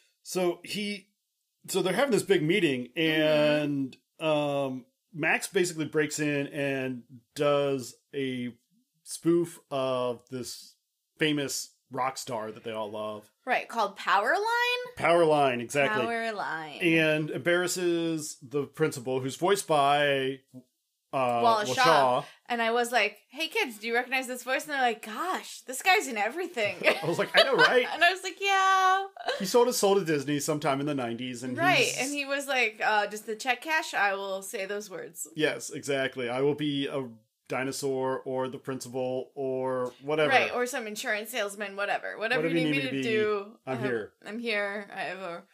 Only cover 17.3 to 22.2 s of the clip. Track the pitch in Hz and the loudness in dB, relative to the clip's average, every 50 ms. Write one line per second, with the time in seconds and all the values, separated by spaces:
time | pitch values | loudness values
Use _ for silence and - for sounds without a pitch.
17.3 | - 147 117 175 175 180 180 175 - 185 180 175 170 170 165 165 165 156 147 - | -4 -2 0 2 2 2 2 0 -2 0 0 0 0 0 0 -2 -2 -4 -6 -10
18.3 | - - 143 120 135 147 131 123 - - 156 147 - 135 117 131 131 131 131 135 | -12 -16 -10 -4 -4 -4 -4 -4 -2 0 0 0 0 -4 -4 -4 -2 -2 -2 -4
19.3 | 123 - 160 190 202 190 - - 156 143 139 143 143 147 147 143 139 135 131 135 | -4 0 2 2 2 2 2 2 2 4 6 6 4 4 4 4 2 2 0 -2
20.3 | 135 135 _ _ - 127 - _ _ _ _ _ _ _ _ _ - 135 127 123 | -4 -8 _ _ -20 -20 -20 _ _ _ _ _ _ _ _ _ -2 0 2 2
21.3 | 120 - - 226 226 214 - - 247 262 254 262 156 143 135 123 123 143 | 2 4 4 4 4 4 2 0 2 4 6 6 8 8 6 4 4 0